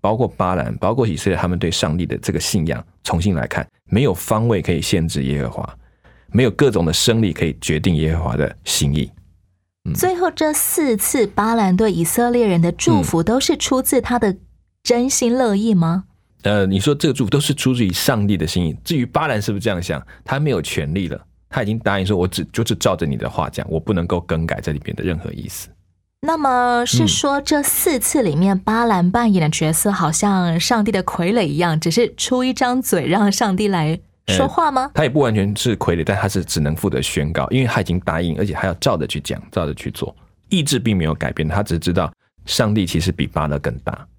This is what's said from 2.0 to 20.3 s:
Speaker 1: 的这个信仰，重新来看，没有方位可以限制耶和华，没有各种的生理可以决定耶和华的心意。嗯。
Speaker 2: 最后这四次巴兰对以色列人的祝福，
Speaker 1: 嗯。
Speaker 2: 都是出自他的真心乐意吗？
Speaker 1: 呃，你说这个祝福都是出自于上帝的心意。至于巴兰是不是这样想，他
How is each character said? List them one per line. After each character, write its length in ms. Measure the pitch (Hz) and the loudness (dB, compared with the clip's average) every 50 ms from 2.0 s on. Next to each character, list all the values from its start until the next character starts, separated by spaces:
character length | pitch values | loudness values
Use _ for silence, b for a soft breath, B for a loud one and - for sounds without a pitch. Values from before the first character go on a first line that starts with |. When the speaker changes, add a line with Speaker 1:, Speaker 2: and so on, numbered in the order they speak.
| 87 | -2
Speaker 1:
的 100 | - - - | -4 -4 -6
这 140 | - - 95 | -4 -4 -4
个 60 | - | -4
信 260 | - - - 98 76 80 | -4 -2 -2 -2 -2 -2
仰， 180 | 69 - - _ _ _ _ | -4 -6 -8 _ _ _ _
重 180 | - - 85 | -4 -2 0
新 140 | 82 101 92 | 0 0 0
来 140 | 76 58 - | 0 -2 -4
看， 180 | - - 67 - _ _ _ - | -4 -6 -6 -8 _ _ _ 0
没 120 | - 104 139 | 0 2 2
有 120 | 135 90 | 2 0
方 320 | - - - 113 107 113 | -2 -2 0 0 0 2
位 160 | 120 113 92 78 | 2 0 0 0
可 80 | - | 0
以 100 | 87 76 | -2 -2
限 280 | - - - 90 80 82 | 0 0 0 0 0 0
制 160 | 76 76 67 | -2 -2 -2
耶 180 | 65 73 71 67 | -2 -2 -2 -4
和 80 | 60 | -4
华， 260 | - - - - - b b b b b b b b b b b | -6 -8 -10 -10 -12 b b b b b b b b b b b
没 140 | - 107 123 | 2 4 4
有 60 | 120 101 | 4 4
各 180 | - 143 135 | 4 4 4
种 140 | 104 95 85 | 4 2 2
的 80 | 78 82 | 2 0
生 280 | - - - 113 113 | 2 2 2 2 2
理 120 | 110 92 78 | 2 0 0
可 120 | - - | 0 -2
以 120 | 82 67 - | -2 -2 -4
决 200 | - - 78 76 | -4 -2 -2 0
定 160 | - 98 85 | 2 2 2
耶 200 | 76 78 78 80 | 2 2 2 0
和 60 | 85 85 | 0 0
华 140 | - - | -2 0
的 200 | 78 73 - - - - | 0 -2 -2 -4 -8 -8
心 320 | - - - - 71 71 | -4 -2 0 0 0 0
意。 160 | 78 - - - - - _ _ _ _ _ _ _ _ _ _ _ _ - | 0 -2 -4 -8 -20 -20 _ _ _ _ _ _ _ _ _ _ _ _ -6
嗯。 60 | - | -4
Speaker 2:
最 200 | - - 359 370 | -2 0 0 0
后 160 | 349 359 330 | 0 -2 -2
这 220 | 320 - 320 302 302 | 0 0 -2 0 0
四 440 | 302 - - - - 311 269 226 214 | -2 -2 -2 -2 0 0 0 0 0
次 280 | - - - 277 220 | -2 -2 0 0 0
巴 280 | 202 - - 208 220 233 | 0 0 -2 0 0 2
兰 200 | 233 208 185 180 | 2 2 2 4
对 160 | 185 220 220 | 4 2 2
以 140 | 185 165 170 | 2 0 -2
色 260 | 160 - - 240 240 | 0 0 0 2 2
列 160 | 240 240 233 | 2 2 2
人 140 | 208 180 170 | 4 4 4
的 100 | 160 170 175 | 2 2 0
祝 300 | - - - 214 202 165 | 0 2 2 2 2 2
福， 200 | 147 - 165 165 | 2 0 0 2
Speaker 1:
嗯。 20 | |
Speaker 2:
都 160 | 190 220 262 | 2 0 0
是 160 | 269 - 320 | 2 0 -2
出 240 | - - - 269 262 | -2 0 0 0 0
自 220 | 262 - - 254 233 | 2 2 2 0 2
他 160 | - 240 240 | 2 0 2
的 180 | 233 202 190 - - _ _ _ _ _ _ _ _ | 2 0 0 -2 -8 _ _ _ _ _ _ _ _
真 260 | - 240 240 247 269 | 0 2 2 2 0
心 260 | 277 - 254 233 233 | 0 0 0 0 2
乐 200 | 262 262 226 202 | 2 2 2 2
意 180 | 196 214 226 214 | 2 2 4 4
吗？ 320 | 175 165 165 170 185 185 - _ _ _ _ _ _ - | 4 4 2 0 -2 -4 -8 _ _ _ _ _ _ -2
Speaker 1:
呃， 240 | 101 104 104 98 | 0 2 2 2
你 120 | 95 95 95 | 2 2 2
说 160 | 101 147 147 | 2 2 0
这 140 | 143 - 156 | 2 2 0
个 60 | 123 | 2
祝 100 | - 131 | 2 0
福 60 | 98 | 2
都 100 | - 143 | 2 2
是 140 | 147 - 143 | 2 0 -2
出 180 | - - 131 131 | 0 2 0 2
自 120 | 120 117 | 2 2
于 60 | 95 | 0
上 360 | 87 - - - 131 110 104 | 0 0 0 0 2 2 2
帝 100 | 101 104 | 2 2
的 100 | 85 78 | 0 0
心 200 | 78 - 90 87 | 0 0 0 0
意。 100 | 80 71 - - | 0 -2 -6 -6
至 120 | - 170 | -2 -2
于 100 | 147 120 | -2 -2
巴 220 | - - - 156 156 | 0 -2 -2 -2 0
兰 120 | 123 107 | -2 -2
是 100 | 101 - | -2 -2
不 60 | 104 | -4
是 60 | 101 85 | -2 -2
这 80 | 117 | -2
样 120 | 98 87 87 | -2 -2 -4
想， 220 | - 80 69 65 B B B B | -4 -6 -6 -6 B B B B
他 140 | - | -6